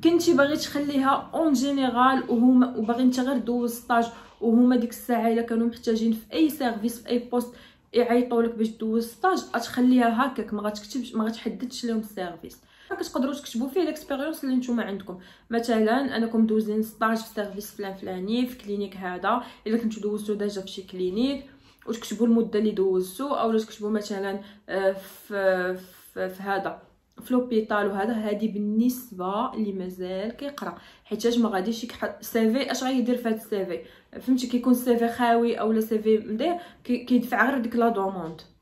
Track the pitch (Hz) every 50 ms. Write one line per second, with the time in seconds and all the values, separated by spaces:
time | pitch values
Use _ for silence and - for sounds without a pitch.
0 | - 330 339 339 330 - 339 262 277 285 302 302 - - - 294 285 285 285 269
1 | 269 269 269 - - - - 269 330 320 285 240 262 285 285 277 262 254 233 240
2 | 254 262 269 254 247 - 247 233 233 254 262 254 247 254 - 220 220 208 240 233
3 | 254 254 247 254 254 262 277 247 214 233 240 240 240 240 233 - - - 247 233
4 | 233 226 - - - - - _ - 233 220 233 247 247 254 240 220 - - -
5 | - - 247 226 220 233 226 226 233 233 233 226 233 233 226 - - 247 220 220
6 | 220 226 220 - - - - - 320 302 254 - 269 240 220 208 202 240 226 -
7 | - - 240 240 233 - - 247 233 - - - - - _ _ _ _ - 220
8 | 240 233 240 247 247 - 247 233 233 226 226 214 220 220 - - 220 220 220 233
9 | 226 - - - - 370 370 294 - - - 233 226 - - - 247 254 254 254
10 | 240 233 226 220 254 277 277 - 214 - 214 208 208 208 208 - - - - 269
11 | 233 - - 226 214 220 226 - - 233 196 - 254 254 - - - 233 226 220
12 | 214 - - - 185 175 170 - - - - - _ _ _ _ - - 381 -
13 | 349 - - 302 254 277 285 - - - - 233 254 277 - 392 339 302 - -
14 | - - - 262 277 311 320 311 - 269 254 254 247 - 240 233 202 185 202 196
15 | - - 185 - - - - _ _ _ 226 233 233 - 233 220 220 214 226 269
16 | 277 254 - 220 226 226 - 226 220 220 214 214 214 208 208 214 220 214 - -
17 | 226 220 226 220 - - - - 202 196 190 196 208 - - - 202 196 190 190
18 | - - 185 185 180 196 220 247 254 247 - - - 208 202 202 202 190 - 190
19 | 190 180 180 180 180 196 226 254 247 - - - _ 214 220 233 240 220 - -
20 | - 208 208 208 214 - 208 202 208 208 196 196 185 - - - 185 - - 180
21 | 185 180 185 214 247 269 285 262 - - - - _ - _ _ - - - -
22 | - - 220 196 233 233 226 226 220 - - 208 214 214 202 185 190 190 185 185
23 | 185 185 - - 269 285 285 - - 226 226 220 220 - - - 208 208 214 208
24 | 202 - 214 196 196 202 196 202 - - - - _ - - 190 196 190 196 196
25 | 190 - - - - - 208 196 196 190 185 185 180 180 185 185 185 - - -
26 | - _ _ 190 190 190 185 - 196 202 196 190 185 165 - - - _ _ _
27 | _ _ _ - - - 254 247 240 - 233 220 220 - 214 208 202 202 196 196
28 | 196 220 240 220 214 214 208 208 220 214 185 208 208 208 214 220 233 254 254 -
29 | - - 196 180 180 185 196 208 240 254 - - 220 202 190 190 185 185 185 185
30 | 185 180 190 190 196 226 233 - 285 285 285 - - 180 170 - - - - -
31 | _ _ 214 208 - 233 240 240 226 214 190 190 190 214 226 220 - - - -
32 | - 202 - - - - - 233 226 220 220 269 269 269 262 254 262 254 269 262
33 | 226 226 247 233 - 226 220 220 - - - 202 190 170 165 - - - - -
34 | _ _ - - - - 262 247 247 - - 240 - 262 247 233 - 254 240 226
35 | 233 233 233 - 247 233 233 233 233 233 226 - - 220 220 220 220 220 233 214
36 | 208 220 220 214 214 - 208 226 262 330 349 349 - - - - _ - 247 240
37 | - - 254 240 240 - - 226 220 254 277 269 220 233 - 233 233 233 202 196
38 | 196 190 196 185 165 160 170 - - - _ _